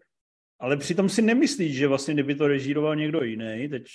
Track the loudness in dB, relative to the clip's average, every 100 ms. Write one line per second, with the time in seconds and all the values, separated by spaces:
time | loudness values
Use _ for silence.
0 | _ _ _ _ _ _ -2 -2 0 2
1 | 2 4 4 4 2 2 -2 0 2 2
2 | 0 0 0 0 0 0 -2 -2 0 0
3 | -2 -2 -2 -4 -6 -6 -6 -8 -12